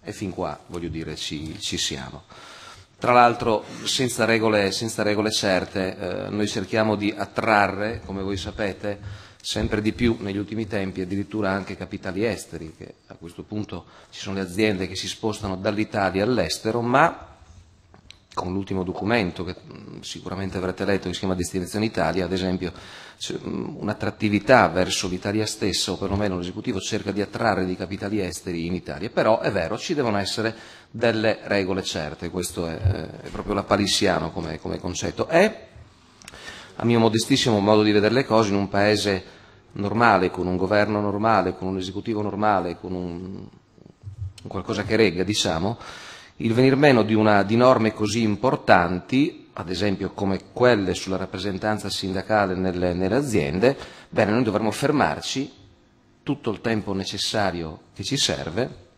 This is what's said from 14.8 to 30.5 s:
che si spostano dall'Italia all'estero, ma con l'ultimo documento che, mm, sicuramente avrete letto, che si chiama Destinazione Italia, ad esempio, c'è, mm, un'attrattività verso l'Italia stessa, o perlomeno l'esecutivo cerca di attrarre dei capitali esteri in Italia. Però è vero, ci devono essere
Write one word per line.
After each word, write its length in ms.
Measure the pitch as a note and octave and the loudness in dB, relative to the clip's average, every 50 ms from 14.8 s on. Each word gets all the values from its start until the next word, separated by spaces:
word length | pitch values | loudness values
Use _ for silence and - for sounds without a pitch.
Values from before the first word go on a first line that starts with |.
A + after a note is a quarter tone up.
| F#2 E2+ | -2 -4
che 80 | F#2+ | -4
si 140 | F#2+ - F#2+ | -8 -8 -8
spostano 480 | - - - A2 G#2 - - G2+ F#2+ F#2 | -8 -4 -4 -4 -4 -2 -4 -4 -4 -2
dall'Italia 680 | F#2+ G#2+ G#2 G2+ G#2+ - - G#2+ G2 F#2 F2+ F#2+ G2+ | -2 -2 0 0 -2 -2 0 0 2 2 2 2 2
all'estero, 560 | A2+ B2+ A2 F2 E2 - - - A2 A2 A#2+ | 2 2 2 2 0 -2 -4 -2 -2 0 0
ma 520 | A#2 A#2+ B2 C3+ D#3 E3+ - - - - - _ - _ - - - _ _ _ _ _ - - _ - - _ _ _ - | 0 2 4 4 4 4 2 -4 -16 -20 -20 _ -20 _ -20 -20 -20 _ _ _ _ _ -20 -20 _ -20 -20 _ _ _ -8
con 200 | - - F2+ F2+ | -6 -4 -2 -2
l'ultimo 300 | G2 G2 F#2+ G2+ F#2+ F#2 | -4 -4 -2 -4 -4 -2
documento 600 | F2+ F2 - F#2 G2+ A#2 A#2+ G2+ F2 E2+ - F2+ | -2 -4 -4 -2 0 2 2 0 0 -2 -6 -8
che, 100 | F2+ F2+ | -8 -8
mm, 460 | - - - - - - - - - | -12 -14 -20 -20 -18 -16 -16 -16 -14
sicuramente 580 | - - - - - F2+ F#2 F#2 G2 F#2+ F#2 G2 | -14 -12 -14 -12 -10 -10 -8 -6 -6 -6 -4 -4
avrete 280 | F#2 F#2 F2+ - G2 | -4 -4 -4 -2 0
letto, 220 | F#2+ G2+ F#2 - F#2 | 0 0 0 0 -4
che 60 | F2+ | -6
si 60 | - | -4
chiama 160 | - F#2+ F#2 | -2 -2 -2
Destinazione 480 | F#2 F2 - - F#2+ F2+ F2 - G#2 G#2+ | -2 -4 -4 -4 -4 -6 -4 -2 -2 -2
Italia, 400 | A2+ - - E2+ D#2+ E2+ F#2 F#2 | 0 0 0 0 0 0 0 0
ad 80 | E2+ | 0
esempio, 400 | F#2 F#2 F#2 F#2 F2+ F#2 F2+ E2+ - - - - - - - - - _ | 0 0 0 0 0 -2 -4 -6 -8 -10 -18 -18 -18 -18 -20 -20 -16 _
c'è, 180 | - - - - | -10 -8 -8 -8
mm, 380 | - - E2 D#2+ A#1 - D3+ - | -6 -6 -6 -6 -6 -6 -8 -6
un'attrattività 920 | - G2+ G#2 - - G2 - - A2+ G#2+ G#2 G2+ - - C3 A#2+ G2+ E2+ | -4 -6 -4 -4 -4 -6 -4 -2 0 2 2 2 6 8 8 8 8 6
verso 400 | D#2+ F#2 F#2 F2 F#2+ - - F#2+ | 4 2 0 2 0 -2 -2 -4
l'Italia 360 | F2+ F2+ - G#2 G2+ A2 G#2+ | -6 -4 -4 -2 -2 -2 -2
stessa, 460 | G#2 - - A2 G2+ F2 - - - | -2 -4 -2 -2 -2 0 0 -2 -2
o 60 | F#2 E2+ | -2 -4
perlomeno 400 | G2+ F#2+ G2 G2 G#2 G#2 F#2 F2+ | -2 -2 0 0 0 0 -2 -2
l'esecutivo 420 | F2 F2+ F#2 G#2 - B2+ A2+ F#2+ | -4 -6 -8 -6 -6 -4 -4 -4
cerca 320 | - - A#2 G#2 F#2+ G2 | -4 -4 -4 -4 -4 -2
di 100 | F#2+ G2 | -2 -2
attrarre 440 | G2+ - - A2+ A#2 A2+ G2 F#2 F#2 | -4 -4 -4 -2 0 0 2 2 0
dei 100 | F#2 F#2 | -2 -2
capitali 460 | F2+ G2 F2+ G2+ F#2 G#2+ G2+ G#2+ G#2 | -4 -6 -8 -6 -8 -6 -4 -4 -2
esteri 440 | F#2+ F2+ E2+ - - F#2+ F2 E2+ E2 | -4 -4 -6 -8 -8 -6 -4 -4 -2
in 80 | E2+ F2+ | -2 -4
Italia. 360 | F2 - - D2 C#2+ F2 A2 | -4 -6 -8 -10 -8 -8 -4
Però 320 | - - C#3+ A2+ A2 - | -2 2 4 4 4 4
è 100 | - - | 2 0
vero, 260 | G#2 G2 E2 D#2+ G2 A#2 | 0 0 -2 -2 -4 -6
ci 160 | - - D#3+ | -4 -4 -2
devono 240 | D3 C3+ A#2 G#2 G2+ | 0 0 0 0 0
essere 380 | G2 - - - G#2+ A2+ | -2 -2 -4 -2 -2 -2